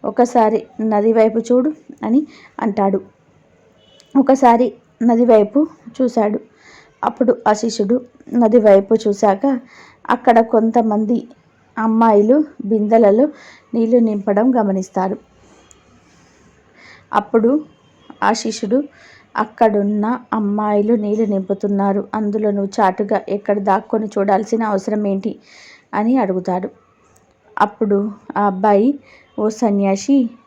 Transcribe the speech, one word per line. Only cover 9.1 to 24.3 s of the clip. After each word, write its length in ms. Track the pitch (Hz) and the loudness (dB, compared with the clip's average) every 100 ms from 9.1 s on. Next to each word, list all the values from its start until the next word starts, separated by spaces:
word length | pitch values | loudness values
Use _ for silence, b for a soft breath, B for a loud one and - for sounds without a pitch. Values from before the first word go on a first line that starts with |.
| 202 214 196 277 254 B B B B - | 0 0 0 -2 -4 B B B B -4
అక్కడ 300 | 240 - 233 | -2 2 2
కొంతమంది 880 | 233 226 226 233 220 208 214 233 - - _ _ _ - | 4 2 2 0 0 -2 -2 -4 -6 -20 _ _ _ -6
అమ్మాయిలు 680 | 220 220 226 208 214 285 302 - | -2 2 4 4 4 2 0 -6
బిందెలలో 640 | 196 220 208 226 214 214 294 B B B _ | -4 -2 2 4 4 4 0 B B B _
నీళ్లు 240 | 233 226 240 | -4 2 2
నింపడం 600 | 226 208 196 202 240 247 | 2 -2 -2 0 2 2
గమనిస్తారు. 580 | 208 190 190 - 190 - _ _ _ _ _ _ _ _ _ _ _ _ _ _ _ b b b b | 0 -2 -4 -4 -4 -6 _ _ _ _ _ _ _ _ _ _ _ _ _ _ _ b b b b
అప్పుడు 520 | - 202 233 226 294 - _ _ _ _ - | -4 0 0 2 0 -4 _ _ _ _ -4
ఆ 100 | 202 | -2
శిష్యుడు, 500 | 226 233 214 202 247 285 b b b b - | -2 -4 -8 -2 -2 -4 b b b b -6
"అక్కడున్న 840 | 214 - 226 208 202 208 214 247 - | -6 0 0 2 -2 -2 -2 -4 -4
అమ్మాయిలు 640 | 220 208 208 214 208 208 | -4 -2 -2 -2 0 0
నీళ్లు 300 | 233 208 214 | -2 -2 -2
నింపుతున్నారు, 840 | 226 196 185 196 208 202 196 196 196 | -2 -2 -4 -6 -2 -2 0 -2 -4
అందులో 360 | 220 208 208 214 | -6 -4 -2 -2
నువ్వు 320 | 202 196 196 | -2 -4 -2
చాటుగా 380 | 196 196 202 202 - | -2 -2 -4 -4 -4
ఎక్కడ 300 | 202 - 208 | -8 -4 -4
దాక్కొని 480 | 196 196 220 226 214 | 0 -2 -2 -6 -4
చూడాల్సిన 560 | 208 196 | -4 0